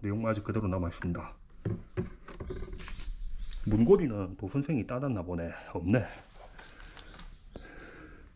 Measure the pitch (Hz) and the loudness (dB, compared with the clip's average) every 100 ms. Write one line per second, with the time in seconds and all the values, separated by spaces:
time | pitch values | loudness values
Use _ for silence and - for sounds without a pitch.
0 | 104 104 113 104 - 107 104 92 85 - | -2 2 2 2 2 2 4 2 0 0
1 | 90 85 - - - - - - - - | -2 -2 -4 -12 -18 -6 -4 -4 -4 -4
2 | - - - - - - - - - - | -4 -6 -14 -10 -6 -6 -6 -8 -8 -6
3 | - - - - - - - 107 117 196 | -6 -4 -2 -2 -4 -2 4 6 10 10
4 | 156 104 95 98 95 139 143 143 95 123 | 8 2 -2 -4 -2 0 2 2 0 -2
5 | 143 107 87 87 85 - - 92 85 120 | 0 0 0 -2 -2 -6 -6 -2 4 6
6 | 98 - - - - - - - - - | 4 -6 -16 -18 -18 -16 -16 -16 -16 -14
7 | - - - - - - - - - - | -16 -14 -14 -16 -16 -16 -14 -16 -16 -16
8 | - - - | -16 -18 -20